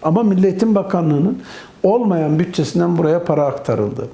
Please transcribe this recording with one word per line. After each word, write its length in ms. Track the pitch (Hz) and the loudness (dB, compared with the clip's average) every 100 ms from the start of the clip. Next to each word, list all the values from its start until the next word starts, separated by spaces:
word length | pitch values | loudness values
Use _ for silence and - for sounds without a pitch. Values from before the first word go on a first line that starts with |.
Ama 200 | 156 180 | 0 2
Milli 240 | 220 185 190 | 2 2 2
Eğitim 280 | 185 226 | 2 2
Bakanlığı'nın 640 | 202 190 180 160 147 185 262 - - - - | 2 0 0 2 2 0 -2 -10 -20 -20 -2
olmayan 560 | 185 233 220 170 151 156 | 2 2 2 0 0 0
bütçesinden 600 | 180 175 143 170 175 165 | -2 -2 -2 0 0 0
buraya 260 | 156 170 | 0 0
para 200 | 175 147 143 | 0 0 0
aktarıldı. 600 | - - 113 104 117 101 | -2 -4 -2 -2 -4 -12